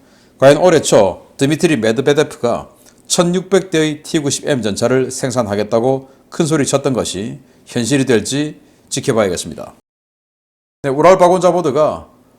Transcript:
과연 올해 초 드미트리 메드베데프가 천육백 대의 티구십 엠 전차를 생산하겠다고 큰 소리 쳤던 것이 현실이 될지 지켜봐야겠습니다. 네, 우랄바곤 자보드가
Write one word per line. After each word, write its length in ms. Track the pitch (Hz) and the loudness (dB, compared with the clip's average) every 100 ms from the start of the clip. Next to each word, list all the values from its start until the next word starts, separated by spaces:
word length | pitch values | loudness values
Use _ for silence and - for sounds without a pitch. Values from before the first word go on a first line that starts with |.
| _ _ _ - | _ _ _ 4
과연 180 | 135 151 | 4 6
올해 240 | 180 160 | 4 2
초 420 | - 135 95 - - - | 4 4 4 0 -12 -4
드미트리 400 | 139 151 175 139 | -2 0 0 0
메드베데프가 920 | 110 113 131 147 147 - 120 90 - _ _ _ - | 0 0 0 0 0 -2 -4 -4 -8 _ _ _ -8
천육백 600 | - 175 180 185 190 185 | -2 0 0 0 -2 0
대의 320 | 160 156 151 | -2 -2 -4
티구십 440 | - 165 139 123 - | -4 -4 -2 -4 -2
엠 140 | 135 | -2
전차를 500 | 104 101 117 131 123 | -2 -2 0 0 -2
생산하겠다고 1000 | - 135 117 104 104 107 117 127 135 135 _ _ | -4 -6 -2 -2 -2 -2 0 0 -2 -6 _ _
큰 160 | - 160 | -4 -2
소리 200 | 156 127 | 0 0
쳤던 280 | 135 139 | 0 -2
것이 460 | 117 87 90 113 139 _ _ - | -2 -4 -6 -8 -12 _ _ -10
현실이 400 | 123 113 143 135 | -6 -2 -2 2
될지 540 | 113 98 139 151 - _ _ - | 0 0 -6 -6 -10 _ _ -10
지켜봐야겠습니다. 840 | - 135 113 101 82 90 73 - - _ _ _ _ _ _ _ _ _ _ | -8 -4 0 0 -2 -8 -14 -16 -20 _ _ _ _ _ _ _ _ _ _
네, 60 | 139 | -6
우랄바곤 520 | 135 165 185 175 180 | 2 4 6 4 4
자보드가 640 | 180 175 156 131 147 85 80 _ _ | 2 0 0 0 -2 -2 -12 _ _